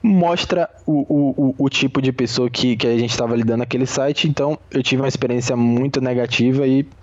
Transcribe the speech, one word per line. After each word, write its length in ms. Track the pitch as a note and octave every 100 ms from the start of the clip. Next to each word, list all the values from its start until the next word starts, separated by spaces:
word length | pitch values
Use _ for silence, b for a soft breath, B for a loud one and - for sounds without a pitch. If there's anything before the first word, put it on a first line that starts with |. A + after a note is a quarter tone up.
mostra 680 | A3 F#3+ F3 F3 - F3+ E3 -
o, 160 | - D3 C#3
o, 460 | D3 C#3 C3 C3+ B2+
o, 60 |
o 40 | C#3
tipo 340 | - C#3 C#3
de 100 | C3
pessoa 380 | B2+ A#2 B2+ B2
que, 260 | B2 B2+ A2
que 100 | B2
a 120 | A#2
gente 180 | A#2 A#2+
tava 180 | A#2+
lidando 240 | A#2 A2+ A2+
naquele 280 | A#2 B2+ C3
site, 420 | - C#3 D3+ E3
então 300 | C#3+ C#3+ D3+ -
eu 120 | C#3
tive 180 | C#3+ C3
uma 80 | C3+
experiência 480 | - B2+ B2 B2 B2
muito 440 | A#2+ A#2+ C3+ C#3
negativa 640 | B2+ B2 A#2+ - A#2+ C3+ C3+
e 200 | C3+ C#3 -